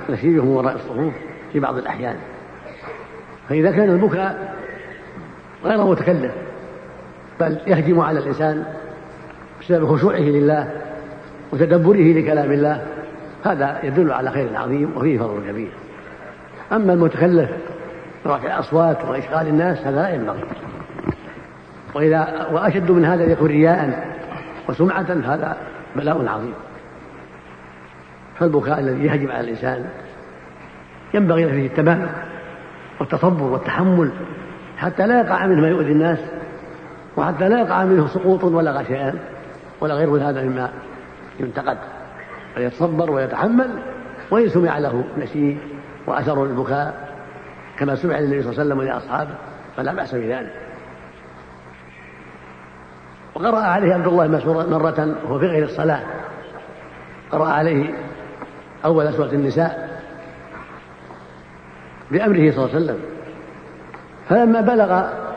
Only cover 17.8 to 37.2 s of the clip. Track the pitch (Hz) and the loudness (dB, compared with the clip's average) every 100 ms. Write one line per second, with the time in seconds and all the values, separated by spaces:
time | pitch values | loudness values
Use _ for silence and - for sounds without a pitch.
17.8 | - - - - - 139 143 156 - 156 | -14 -14 -16 -8 -2 -2 -2 -4 0 4
18.8 | 165 147 131 131 - 156 156 151 175 139 | 4 2 -2 -4 -2 -2 2 2 2 0
19.8 | 135 139 190 151 107 92 - - - - | -2 0 0 -2 -4 -6 -8 -12 -14 -14
20.8 | - - - - - - - - - - | -14 -8 -6 -6 -10 -20 -20 -20 -20 -20
21.8 | - 143 156 160 160 - - 165 202 139 | -8 2 4 4 0 -4 -2 0 2 2
22.8 | 170 175 160 180 165 156 151 147 160 170 | 4 6 6 4 4 4 4 6 6 6
23.8 | 143 - - - - - - - - 131 | 2 -4 -6 -10 -12 -12 -14 -12 -6 2
24.8 | 180 190 165 180 120 151 151 - - - | 2 2 -2 -2 0 -2 -2 -6 -10 -14
25.8 | - - 143 160 113 104 117 101 - - | -8 -4 -2 0 -2 -4 -6 -10 -16 -18
26.8 | - - - - - - - - - - | -20 -20 -20 -20 -20 -20 -20 -20 -20 -20
27.8 | - - - - - - 170 147 135 147 | -20 -20 -20 -20 -12 0 2 2 2 0
28.8 | 135 127 143 147 139 120 117 113 127 127 | 0 0 0 0 -2 -4 -6 -4 -4 -4
29.8 | 123 - - - - - - - - - | -8 -12 -18 -20 -20 -20 -20 -20 -20 -20
30.8 | - - - 208 190 165 165 139 135 - | -20 -20 -2 2 4 4 2 0 0 2
31.8 | 156 170 175 - - - - - - - | 4 4 0 -8 -12 -14 -16 -16 -18 -20
32.8 | - - 143 151 180 170 135 131 - 143 | -16 -8 -4 2 2 2 0 -2 -2 2
33.8 | 185 180 147 - - - - - - - | 4 4 4 0 -10 -12 -14 -16 -16 -6
34.8 | 180 180 202 247 226 185 190 165 156 175 | -4 0 4 4 4 2 4 6 6 4
35.8 | 147 151 165 156 - - - - - - | 4 4 4 0 -4 -12 -12 -14 -16 -16
36.8 | - - - - | -18 -18 -10 -4